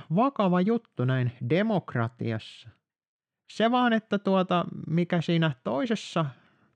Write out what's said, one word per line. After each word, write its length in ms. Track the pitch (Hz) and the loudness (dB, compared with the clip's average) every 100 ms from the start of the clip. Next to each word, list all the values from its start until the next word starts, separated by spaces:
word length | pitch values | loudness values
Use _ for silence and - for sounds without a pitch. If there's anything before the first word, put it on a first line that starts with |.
| - 165 | 0 0
vakava 460 | 262 - 196 180 | 0 2 2 2
juttu 440 | 185 233 - - 127 | 2 0 -4 -4 0
näin 260 | 131 123 - 120 | 0 -2 -4 -2
demokratiassa. 1200 | 165 220 202 - 127 113 - 117 110 - - 117 - _ _ _ _ _ _ - | 0 0 -2 -2 -2 -2 -4 -6 -6 -8 -20 -20 -20 _ _ _ _ _ _ -10
Se 200 | - 220 | 0 2
vaan, 220 | 247 247 | 4 4
että, 260 | 226 - 202 | 2 0 -2
tuota, 460 | 196 190 185 180 - - - | 2 2 2 0 -2 -8 -2
mikä 340 | 165 175 175 | 0 0 0
siinä 300 | 156 165 160 139 | 2 2 2 0
toisessa 640 | - 247 262 220 - 175 151 - _ _ _ | -4 -2 -2 -4 -4 -4 -4 -6 _ _ _